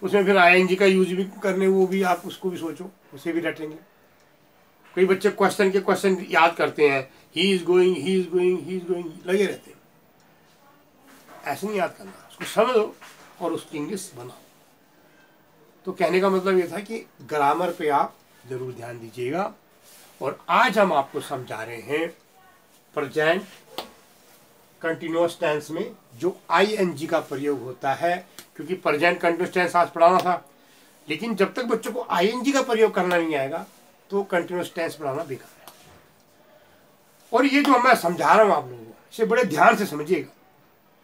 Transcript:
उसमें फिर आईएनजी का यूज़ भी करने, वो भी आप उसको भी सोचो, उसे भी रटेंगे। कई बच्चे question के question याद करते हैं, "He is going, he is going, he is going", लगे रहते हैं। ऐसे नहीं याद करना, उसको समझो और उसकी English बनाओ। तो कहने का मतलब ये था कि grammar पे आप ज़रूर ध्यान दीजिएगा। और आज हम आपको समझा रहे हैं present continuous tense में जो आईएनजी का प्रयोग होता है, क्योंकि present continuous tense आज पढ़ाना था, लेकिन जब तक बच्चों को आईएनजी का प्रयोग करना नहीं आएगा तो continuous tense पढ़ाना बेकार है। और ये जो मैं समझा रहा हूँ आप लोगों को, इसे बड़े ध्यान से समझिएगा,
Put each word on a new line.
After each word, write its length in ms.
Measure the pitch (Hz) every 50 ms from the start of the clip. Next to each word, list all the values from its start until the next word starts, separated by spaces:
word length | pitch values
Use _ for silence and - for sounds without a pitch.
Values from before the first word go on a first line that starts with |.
| 196
उसमें 220 | 185 196 202 190
फिर 120 | 190 202
आईएनजी 380 | 190 175 175 180 185 190 175 185
का 100 | 185 202
यूज़ 240 | 190 190 185 185 170
भी 140 | 180 185 196
करने, 440 | 190 - - - 196 185 190 190
वो 200 | 190 190 190 185
भी 160 | 180 190 190 190
आप 180 | 180 175 175 -
उसको 240 | 185 - - - 185
भी 80 | 175
सोचो, 340 | 160 165 160 147 - 180 190 - _ _ _ 147
उसे 180 | 135 - 170
भी 80 | 165 170
रटेंगे। 380 | 165 160 151 156 156 156 156 - - _ _ _ _ _ _ _ _ _ _ _ _ _ _ _ _ _ _ _ _ - -
कई 100 | 180 190
बच्चे 240 | 185 190 190 - 202
question 420 | 190 - 196 185 - - 196 190
के 80 | 185 196
question 460 | 190 208 180 190 - 196 190 180 151 -
याद 260 | 180 160 165 170 170
करते 340 | - 156 143 - 165 151 143
हैं, 220 | 139 135 131 - - - _ _ -
"He 220 | 156 185 202 190 180
is 80 | 160 165
going, 260 | 180 185 180 185 180
he 300 | 147 135 185 190 185 180
is 80 | 170 170
going, 220 | 180 180 180 185 170 139
he 160 | 170 185 185
is 80 | 175 170
going", 340 | 180 175 175 156 160 - -
लगे 200 | - 190 208 196
रहते 260 | 160 143 - - -
हैं। 60 | - _ _ _ _ _ _ _ _ _ _ _ _ _ _ _ _ _ _ _ _ _ _ _ _ _ _ - - - - - - - -
ऐसे 240 | 151 139 135 185
नहीं 100 | 214 214
याद 180 | 190 170 151 -
करना, 300 | - 202 190 - - - -
उसको 160 | - - 175
समझो 500 | - - 202 220 240 254 214 214 262 - - - - - - - - - -
और 120 | 180 165 165
उसकी 240 | - - - 160
English 340 | 151 147 156 214 185 - - 131
बनाओ। 220 | 123 127 127 - - - _ _ _ _ _ _ _ _ _ _ _ _ _ _ _ _ _ _ _ _ _ _ _ _ _ _ _ -
तो 60 | 190
कहने 300 | 185 - 175 180 175 185
का 80 | 196 196
मतलब 280 | 190 185 180 196 190
ये 140 | 185 170 165
था 80 | 165 208
कि 260 | 202 220 226 226 - - _ -
grammar 500 | 131 120 151 147 143 143 156 165 180 175 170
पे 160 | - 160 147
आप 260 | 139 139 - - - _ _ _ _ _ - 123
ज़रूर 240 | 131 123 127 127 120
ध्यान 260 | 110 117 120 120 117
दीजिएगा। 540 | 113 110 - 123 123 127 156 180 202 214 - - _ _ _ _ _ - - - - - - -
और 240 | 147 147 147 - - -
आज 300 | 175 202 240 254 190 214
हम 140 | 202 180 156
आपको 280 | 143 135 - - 147
समझा 420 | - - 143 127 123 - 117 107 113
रहे 180 | 117 120 113
हैं 260 | 98 120 147 156 165 170 - _ _ _ _ _ - - _ _ _ _ _ _ _ _ -
present 500 | 151 143 131 117 151 151 160 175 196 202 - - - - - - - - - - - _ _ _ _ _ _ _ _ _ _ _ _ _ _ _ -
continuous 560 | - 165 160 139 175 160 165 170 170 165 - -
tense 320 | 170 156 151 147 143 -
में 240 | 160 175 - - - - _ _ 123
जो 240 | 117 156 185 180 - - -
आईएनजी 580 | 165 175 196 214 214 208 190 175 151 139 160
का 120 | 156 165 156
प्रयोग 420 | 151 - 143 131 143 147 143 123
होता 320 | 117 127 123 - - 139 135
है, 340 | - 165 175 175 190 - - - - - _ -
क्योंकि 180 | - 151 156 185
present 460 | 185 - 165 147 143 170 175 175 175
continuous 340 | - 170 170 170 180 - -
tense 220 | 185 180 170 -
आज 140 | 175 170 170
पढ़ाना 280 | - 170 170 175 185 -
था, 300 | 156 180 175 175 - - _ _ _ _ _ _ _ _ _ _ _ -
लेकिन 260 | 156 156 208 233 214
जब 180 | 185 196 190 -
तक 100 | 277 247
बच्चों 280 | 247 233 - - 247
को 160 | 202 - - -
आईएनजी 420 | - 175 180 214 226 247 220 277
का 100 | 269 269
प्रयोग 320 | 254 247 226 220 220 202 196
करना 240 | 202 175 180 175
नहीं 180 | 175 165 160 156
आएगा 300 | 139 135 139 160 175 196 - - - - _ _ _ _ -
तो 140 | 196 202 196
continuous 480 | - 190 170 170 170 180 175 170 - -
tense 200 | 175 165 165 -
पढ़ाना 280 | 156 156 135 131 151 170
बेकार 260 | 139 127 - - - - -
है। 140 | - - - _ - - - - _ _ _ _ _ _ _ _ _ _ _ _ _ _ _ _ _ _ _ _ _ _ _ _ _ - -
और 120 | 254 277
ये 160 | 277 262 285
जो 180 | 285 285 269 247
मैं 160 | 240 262 233
समझा 380 | - 165 170 180 156 151 151 180
रहा 100 | 214 220
हूँ 100 | - 170
आप 160 | 147 135 127
लोगों 160 | 123 117 110
को, 80 | - - - _ _ -
इसे 120 | - 226
बड़े 180 | 190 233 254 247
ध्यान 320 | - 156 147 175 226 233
से 100 | - 208
समझिएगा, 460 | 135 147 147 147 160 185 151 131 - - _ _ _ _ _ _ _ _ _ _ _ _ _